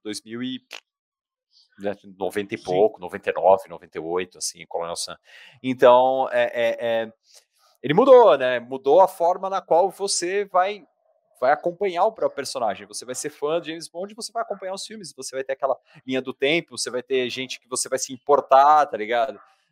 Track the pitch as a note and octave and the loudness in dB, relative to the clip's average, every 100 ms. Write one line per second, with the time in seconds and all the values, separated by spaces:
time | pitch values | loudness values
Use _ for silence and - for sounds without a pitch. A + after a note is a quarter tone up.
0 | G#2+ G#2 A2 A#2 B2+ B2+ - - _ _ | -12 -12 -12 -12 -10 -12 -16 -20 _ _
1 | _ _ _ _ _ _ _ _ G2 G2 | _ _ _ _ _ _ _ _ -10 -10
2 | G2+ F#2 F#2 G#2 G2+ A2 - F#2 G#2+ - | -16 -10 -8 -6 -8 -10 -6 0 0 0
3 | F2+ F#2+ - D#2+ F2 G2 - E2+ E2 F2 | -12 -10 -6 0 2 2 0 -18 -16 -14
4 | D#2+ F2+ F2+ D#2 - F2 E2 F2 E2+ E2 | -8 -6 -8 -10 -12 -12 -12 -10 -10 -10
5 | - E2 _ - - _ C3 B2+ B2+ B2 | -12 -16 _ -20 -20 _ -8 4 6 8
6 | C3 C3 C3 B2 A#2+ A#2+ A#2 A#2 A#2 A2+ | 6 0 -2 0 -2 -2 -2 -2 -2 -2
7 | A2+ - _ _ _ _ _ _ B2+ D#3+ | -4 -12 _ _ _ _ _ _ -2 2
8 | C4+ B3 G#3+ C#3 B2+ B2 A#2 C3 C3 E3 | 8 10 10 6 2 -2 -6 -4 2 6
9 | F#3 - E3+ F#3 F#3+ F#3+ F#3 E3 F#3+ - | 4 2 -2 -2 -4 -6 0 0 0 -2
10 | G3 - F3 G3 G3 F#3 F#3+ G#3 D3 _ | -6 -4 -4 -4 -2 0 0 -4 -14 _
11 | _ _ _ _ B2+ D3+ F3 E3+ G3+ E3+ | _ _ _ _ 0 0 -2 -4 -4 0
12 | G#3+ - D3 - C3 C3+ A2+ F#2+ G2+ G#2 | -2 0 -6 -6 -10 -4 -4 -6 -10 -16
13 | A#2 B2+ D3+ - D3 E3+ D#3 E3 D3+ E3+ | -12 -10 -10 -8 -6 -4 -6 -12 -14 -14
14 | G3 A3 G#3+ A#3 A3+ G3 F#3+ F#3+ - A3 | -14 -14 -12 -10 -8 -10 -10 -12 -12 -16
15 | D#3+ - C3 C3 C3+ C3+ C#3 B2 _ - | -18 -16 -12 -10 -8 -6 -4 -4 _ -20
16 | B2+ C3 B2+ - C#3 E3+ D#3 A#2+ - B2 | -6 -6 -6 -2 0 0 -2 -10 -8 -8
17 | - C3 B2 A#2 C3 - _ B2+ - C3 | -4 -2 -2 -6 -10 -12 _ -8 -4 -6
18 | - B2+ - C#3+ - C3+ C#3+ D3+ C#3+ A2 | -6 -10 0 0 6 6 8 6 2 -2
19 | G#2+ A#2 A2 G2+ _ _ _ | -4 -2 -2 -6 _ _ _